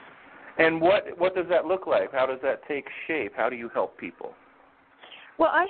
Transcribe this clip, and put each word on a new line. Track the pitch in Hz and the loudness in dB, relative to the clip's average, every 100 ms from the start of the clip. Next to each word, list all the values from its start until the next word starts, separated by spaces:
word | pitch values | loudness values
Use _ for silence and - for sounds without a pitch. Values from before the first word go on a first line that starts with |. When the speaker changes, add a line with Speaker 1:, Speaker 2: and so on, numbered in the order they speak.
| - - - - - - | -14 -18 -20 -20 -8 2
Speaker 1:
And | 165 165 | 2 4
what, | 170 202 208 170 | 4 4 0 -2
what | 185 185 | 0 0
does | 165 | 0
that | 170 160 | 0 2
look | 190 165 | -2 0
like? | 113 - | 0 2
How | 135 131 | 0 -2
does | 127 | 0
that | 139 113 - | -2 -2 -4
take | 143 - - - | -8 -8 -10 -6
shape? | 160 101 - | -4 -4 -2
How | 113 | -2
do | 123 | -2
you | 117 | -6
help | 127 95 - | -4 -4 -6
people? | 90 - - - _ _ _ _ _ _ - - - - | -14 -12 -14 -16 _ _ _ _ _ _ -20 -20 -14 0
Speaker 2:
Well, | 320 | 2
I | 302 381 | 4 0